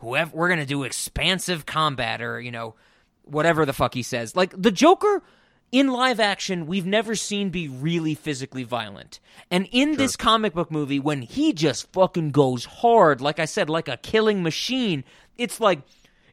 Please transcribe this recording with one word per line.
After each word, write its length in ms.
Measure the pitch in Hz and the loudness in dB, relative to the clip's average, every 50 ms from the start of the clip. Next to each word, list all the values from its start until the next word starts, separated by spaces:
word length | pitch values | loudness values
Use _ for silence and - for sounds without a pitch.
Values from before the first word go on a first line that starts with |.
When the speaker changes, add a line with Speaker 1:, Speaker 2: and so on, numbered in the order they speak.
Speaker 1:
"Whoever, 360 | 117 113 127 147 170 156 - | -10 -4 -2 -2 -2 -2 -2
we're 120 | 156 170 175 | -2 0 0
gonna 180 | 180 160 147 | 2 0 0
do 160 | 131 143 143 135 | -2 -2 -4 -4
expansive 840 | 117 - - - - - - 139 170 190 180 - - 180 156 - | -4 -6 -8 -8 -8 -6 -2 -2 0 0 -2 -2 -4 -4 -4 -6
combat," 560 | - - 156 156 151 135 120 120 113 113 113 | -6 -2 0 0 0 0 -2 -4 -4 -4 -6
or, 200 | 117 117 117 117 | -6 -6 -8 -8
you 100 | 120 123 | -10 -10
know, 240 | 120 117 117 110 - _ _ _ _ _ _ _ _ _ _ | -10 -10 -10 -12 -12 _ _ _ _ _ _ _ _ _ _
whatever 420 | - 139 151 151 170 165 156 156 | -8 -4 0 2 2 2 2 2
the 80 | 139 131 | 0 0
fuck 220 | - 135 120 - | 0 -2 -2 0
he 80 | 131 117 | -4 -6
says. 320 | - 131 120 117 110 - | -4 -6 -6 -6 -4 0
Like, 260 | 180 190 185 - 190 | 0 0 0 -2 0
the 120 | 180 226 185 | 0 0 2
Joker 500 | - 254 330 381 392 - 415 403 349 - _ _ _ _ _ _ _ _ _ | 6 6 6 6 6 4 0 0 -2 -4 _ _ _ _ _ _ _ _ _
in 220 | - 254 277 269 254 | 2 2 2 2 2
live 260 | 240 254 254 247 202 | 0 0 0 2 2
action, 480 | 220 202 190 - - - 185 175 160 | 0 0 0 -2 -4 -6 -4 -4 -4
we've 200 | 143 185 196 165 | -4 -4 -4 -2
never 280 | 185 202 220 220 220 220 | 0 0 0 0 0 -4
seen 360 | 180 - - 208 202 202 190 | -6 -4 -4 -4 -4 -4 -4
be 180 | 156 185 165 143 | -4 -4 -6 -6
really 480 | 131 127 139 165 170 170 160 156 151 | -8 -4 -2 -2 0 0 0 -2 -2
physically 480 | - - 156 143 120 135 - - 131 127 | -4 -4 -6 -6 -6 -8 -10 -8 -10 -8
violent. 560 | 110 123 117 110 104 101 - 62 - - - _ _ _ - - _ 175 | -6 -6 -6 -6 -8 -10 -16 -18 -20 -20 -20 _ _ _ -20 -8 _ 0
And 160 | 185 196 - | 0 0 2
in 200 | - 247 277 302 | 2 2 2 2
Speaker 2:
Sure. 80 | 311 262 | 2 0
Speaker 1:
this 180 | 269 254 - | 0 -2 -2
comic 360 | - - 233 220 226 214 208 - | -2 2 2 2 4 2 0 -2
book 200 | 170 165 - 156 | -2 -4 -2 -2
movie, 260 | 151 147 131 143 139 | -4 -2 -2 -2 -2
when 240 | 135 151 151 139 123 | 0 -2 -2 -2 -6
he 300 | - - 269 302 320 240 | -8 -4 -2 0 0 0
just 400 | 151 160 147 120 - - - - | 2 0 0 0 0 -6 -6 2
fucking 400 | 180 185 180 - 175 160 151 127 | 2 2 2 2 0 -2 2 4
goes 320 | 143 139 131 127 120 - | 4 4 4 2 -2 -6
hard, 560 | - - - - 233 233 226 185 156 139 117 | -12 -8 0 2 6 8 8 8 6 6 4
like 180 | 131 147 156 - | 0 -2 -2 -2
I 60 | 160 | -4
said, 260 | 151 - 220 180 147 | -4 -2 -2 -2 0
like 160 | 156 165 160 | -2 -4 -4
a 100 | - 123 - | -4 -8 -8
killing 440 | - - - 220 220 214 208 196 175 | -6 0 0 2 4 4 2 2 0
machine, 600 | 165 151 - - - 247 262 247 208 165 139 123 - _ _ _ _ _ - | -2 -2 -4 -6 -4 -4 -2 -2 -2 -2 -2 -4 -10 _ _ _ _ _ -6
it's 220 | 240 - - - | -6 -6 -4 0
like, 220 | 226 202 180 143 - _ _ _ _ _ _ _ _ _ | 2 2 2 0 -4 _ _ _ _ _ _ _ _ _